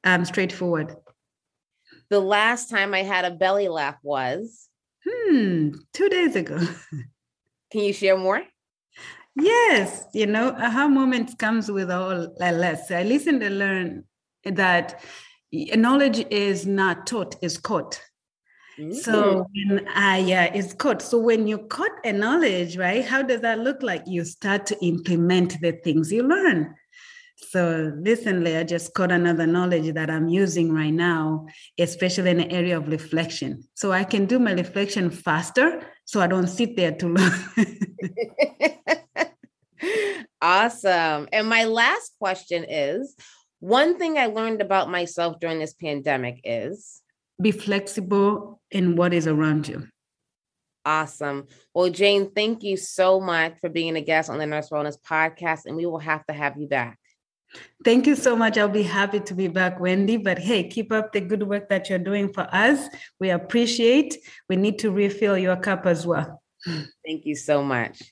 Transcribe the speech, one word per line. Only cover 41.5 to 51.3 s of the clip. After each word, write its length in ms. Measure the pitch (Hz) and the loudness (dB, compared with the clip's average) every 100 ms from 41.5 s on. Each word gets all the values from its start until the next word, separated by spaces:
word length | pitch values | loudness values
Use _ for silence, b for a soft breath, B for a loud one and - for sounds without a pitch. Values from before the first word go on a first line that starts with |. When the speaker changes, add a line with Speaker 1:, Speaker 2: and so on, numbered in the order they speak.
| 226 | 2
Speaker 2:
last 480 | 226 226 240 415 - _ | 2 2 2 0 -6 _
question 440 | 196 190 - 170 160 | -4 -4 -6 -6 -4
is: 480 | 156 143 185 269 _ B B B _ | -4 -2 -4 -8 _ B B B _
One 400 | 175 247 311 349 | 2 4 4 2
thing 200 | 339 302 | 0 0
I 80 | 240 | 0
learned 340 | 214 226 214 | -2 -4 -4
about 280 | 202 190 156 | 0 0 0
myself 520 | 175 175 - 170 165 | -4 -4 -4 -4 -4
during 180 | 165 160 | -6 -4
this 160 | 151 | -6
pandemic 680 | - 160 143 147 135 123 120 | -8 -8 -4 -2 -2 -4 -8
is? 580 | - 117 117 208 - - _ _ _ - | -6 -6 -6 -10 -16 -20 _ _ _ 0
Speaker 1:
Be 100 | 202 | 0
flexible 1080 | 208 202 196 196 - 185 202 202 208 - - _ | 0 -2 -4 -4 -8 -2 2 2 0 -8 -20 _
in 260 | 196 180 170 | 0 2 4
what 160 | 175 | 2
is 140 | 175 160 | 2 2
around 420 | 151 156 151 139 | 2 2 0 -2
you. 200 | - - _ _ _ _ _ _ _ _ _ | -10 -14 _ _ _ _ _ _ _ _ _
Speaker 2:
Awesome. 640 | 147 156 151 - 147 | -2 -2 -2 -6 -6